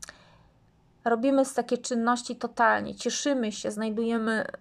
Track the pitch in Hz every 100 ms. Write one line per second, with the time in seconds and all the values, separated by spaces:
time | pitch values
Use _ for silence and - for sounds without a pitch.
0 | - - - - _ _ _ _ _ _
1 | 233 226 269 269 269 - 233 240 - 240
2 | 233 240 - 240 233 - 226 214 208 202
3 | 240 233 294 262 220 202 220 208 220 214
4 | 226 233 226 220 - -